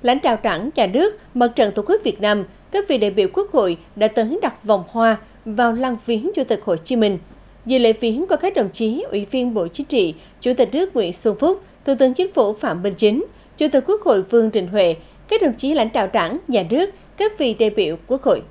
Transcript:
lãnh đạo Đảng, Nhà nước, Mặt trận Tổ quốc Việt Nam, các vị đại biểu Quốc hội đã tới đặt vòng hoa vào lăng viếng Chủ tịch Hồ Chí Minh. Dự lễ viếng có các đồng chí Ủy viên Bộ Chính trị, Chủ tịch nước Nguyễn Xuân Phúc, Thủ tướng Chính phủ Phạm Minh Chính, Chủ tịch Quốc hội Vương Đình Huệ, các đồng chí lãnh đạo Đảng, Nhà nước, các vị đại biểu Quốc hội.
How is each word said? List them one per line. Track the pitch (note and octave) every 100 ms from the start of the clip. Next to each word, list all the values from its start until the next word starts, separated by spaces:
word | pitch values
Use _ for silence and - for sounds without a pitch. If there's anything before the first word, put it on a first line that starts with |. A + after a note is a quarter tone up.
lãnh | B3 C4+
đạo | D#4 A3
Đảng, | A3 E3+ A#3
Nhà | D4 G3+
nước, | A3 G4 G#4 -
Mặt | B3 A#3+ A#3+
trận | G#3+
Tổ | G3+ G#3
quốc | G#4+
Việt | B3+ G3+
Nam, | G#3 G#3 F3+ - -
các | G4 G4+
vị | C4
đại | G#3
biểu | G3 -
Quốc | - G4+
hội | D4 F#3+ E3+ - -
đã | G#3+
tới | A3 A3 F4
đặt | C4 -
vòng | G#3 G3+ F3
hoa | A3+ A3+ G#3+ - -
vào | - G#3+ A#3+
lăng | A3+ C4 A3+ -
viếng | A3+ D4
Chủ | G#4
tịch | C4 A3
Hồ | - E3
Chí | - B3
Minh. | G#3+ F#3 - - - - -
Dự | C4
lễ | A#3
viếng | A3 A#3 A3+ F#4
có | D4+
các | F4+
đồng | G4 G3
chí | - A3 B3+ B4+
Ủy | G#3
viên | G3+ C4 B3
Bộ | G#3+ F3
Chính | - C#4+
trị, | C4+ F3 D#3 - -
Chủ | B3 B3
tịch | A#3+
nước | C#4 F#4+ B3+
Nguyễn | F3+
Xuân | F3+ A3+ G#3
Phúc, | D#4 G4 - -
Thủ | - C4+
tướng | C4
Chính | B3+ F#4
phủ | E4+ G#3
Phạm | G#3+ B3 E3+
Minh | G3 F3
Chính, | G#3 A#3+ A4+ - - -
Chủ | D4+
tịch | D4+ B3+
Quốc | G#4
hội | F#4 G3+
Vương | F#3+ A#3 A3
Đình | G#3+ F3+
Huệ, | G#3 F3+ E3 - - -
các | A4+
đồng | F4
chí | A3+ C4
lãnh | D4+ A3
đạo | B3 G3
Đảng, | A3 E3 C#4 -
Nhà | A#3+ E3+
nước, | B3 G4 - - -
các | G#4+ G#4
vị | C4+
đại | G#3+ G#3+
biểu | G#3 E3+ E3 -
Quốc | C4+
hội. | C4+ C#3 -